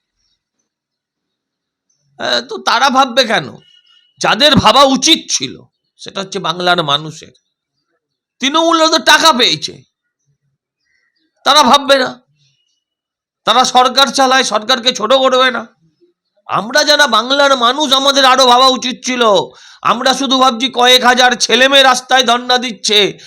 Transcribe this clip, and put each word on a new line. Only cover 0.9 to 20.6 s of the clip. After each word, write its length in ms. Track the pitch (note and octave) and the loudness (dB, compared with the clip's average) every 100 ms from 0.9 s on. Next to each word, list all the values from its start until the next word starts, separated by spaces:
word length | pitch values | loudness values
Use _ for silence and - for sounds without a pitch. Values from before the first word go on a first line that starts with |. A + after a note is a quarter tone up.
| _ _ _ _ _ _ _ _ _ _ _ _ - | _ _ _ _ _ _ _ _ _ _ _ _ -12
হ্যাঁ, 220 | B3 A#3+ | -6 -6
তো 180 | A#3+ G#4+ | -6 -8
তারা 320 | - A3+ C4+ | -2 0 0
ভাববে 340 | C4 C4 A#3 | 2 0 0
কেন? 260 | A#3 G3+ C3 - _ _ _ _ _ _ | -2 -2 -6 -14 _ _ _ _ _ _
যাদের 340 | D#3+ F#3 D4 C4+ | -4 0 2 4
ভাবা 260 | A3 A#3 | 4 4
উচিত 360 | C#4 C4 - E4 - | 4 2 0 -2 -2
ছিল 300 | - C3+ - - _ _ _ | -8 -8 -12 -20 _ _ _
সেটা 240 | - G3 | -14 -12
হচ্ছে 180 | F#3+ G3 | -10 -8
বাংলার 440 | E3+ F3 F3+ F3 | -8 -4 -2 -2
মানুষের। 500 | D#3 C#3+ D#3 D#3+ - _ _ _ _ _ _ _ _ _ _ _ | -2 -4 -6 -16 -20 _ _ _ _ _ _ _ _ _ _ _
তৃণমূল 480 | C4 D#4 E4 E4 D#4+ | -4 0 0 0 0
তো 100 | D#4+ | 0
টাকা 340 | - D4+ D#4+ | 0 2 2
পেয়েছে, 500 | B3 G#3+ D3+ - D3 _ _ _ _ _ _ _ _ _ _ _ _ _ _ _ _ | 0 -2 -2 -8 -16 _ _ _ _ _ _ _ _ _ _ _ _ _ _ _ _
তারা 180 | - D4 | 0 2
ভাববে 360 | C4 C#4 C4+ C#4 | 4 2 2 0
না, 260 | - - _ _ _ _ _ _ _ _ _ _ _ _ | -2 -8 _ _ _ _ _ _ _ _ _ _ _ _
তারা 200 | - A3+ | -2 0
সরকার 420 | B3 B3+ B3+ A#3+ C4+ | 2 2 2 0 0
চালায়, 380 | C4+ C4 C4 | 0 0 0
সরকারকে 480 | B3+ G#3+ G#3+ B3+ A#3 | 0 -4 -4 -4 -4
ছোট 200 | B3 G#3+ | -4 0
করবে 380 | C4+ C4 B3+ B3+ | 0 2 2 0
না। 160 | A#3 A3+ _ _ _ _ _ _ _ - | -2 -10 _ _ _ _ _ _ _ -8
আমরা 380 | D3+ G3+ C#4+ | -6 -2 0
যারা 220 | D4 D4 C#4+ | 2 2 2
বাংলার 500 | A3 A#3+ C#4 C#4 C4+ | 0 0 0 2 2
মানুষ, 360 | A#3 C4+ D4+ | 0 -2 -2
আমাদের 320 | C4+ C#4 C#4 | 0 0 2
আরো 220 | C4 B3+ C4 | 2 4 4
ভাবা 200 | A#3+ C4 | 4 4
উচিত 380 | B3+ A#3+ - | 0 -6 -8
ছিল। 180 | - B3 A#3+ F#3+ C3 - - - | -8 -2 2 2 0 -10 -20 -8
আমরা 320 | - A3 C4 | -4 -2 -2
শুধু 240 | C4 C4+ C4 | -4 -4 -2
ভাবছি 300 | C4 A#3 | -2 -2